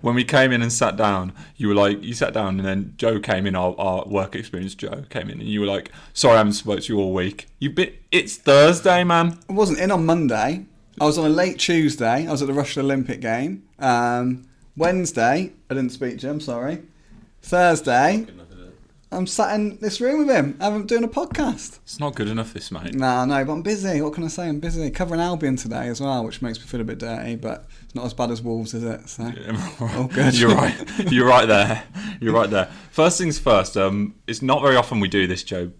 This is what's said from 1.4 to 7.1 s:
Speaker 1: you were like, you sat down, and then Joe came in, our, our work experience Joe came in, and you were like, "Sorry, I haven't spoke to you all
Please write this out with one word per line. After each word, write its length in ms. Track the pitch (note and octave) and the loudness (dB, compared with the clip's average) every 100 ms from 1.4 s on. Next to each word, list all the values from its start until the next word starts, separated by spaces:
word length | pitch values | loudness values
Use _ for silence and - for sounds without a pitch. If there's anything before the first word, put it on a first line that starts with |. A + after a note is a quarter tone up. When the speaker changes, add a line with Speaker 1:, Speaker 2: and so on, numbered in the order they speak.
| - - | -20 -4
Speaker 1:
you 100 | G#2 | 0
were 60 | |
like, 280 | G2+ G2+ G2+ | 4 4 2
you 120 | - | -4
sat 180 | A#2 C#3+ | -4 -2
down, 260 | - G2 F#2+ | -2 -2 -2
and 80 | F#2+ | -2
then 280 | F#2+ G2+ - | -4 -6 -2
Joe 240 | A2+ A2 | 0 0
came 240 | G#2 F#2+ G2 | 0 -2 0
in, 80 | |
our, 200 | F#2+ F#2 F#2 | 0 -2 -2
our 280 | F#2+ F#2 F#2+ | -2 -2 -2
work 260 | G2+ F#2+ | -4 -4
experience 400 | - A2+ F2+ F#2+ | -8 -10 -10 -10
Joe 300 | - G#2 A#2+ C#3 | -10 -10 -10 -10
came 180 | - - | -10 -10
in, 120 | - | -10
and 80 | G#2+ | -6
you 120 | G#2 | -2
were 60 | G2+ | 0
like, 240 | G2 - - - | -2 -6 -20 -14
"Sorry, 220 | - C3 A2+ | 0 6 6
I 20 | |
haven't 160 | G#2 | 6
spoke 260 | G#2 A2 G2 | 2 -2 -4
to 100 | - | -2
you 40 | G#2+ | 0
all 140 | F#2+ | 0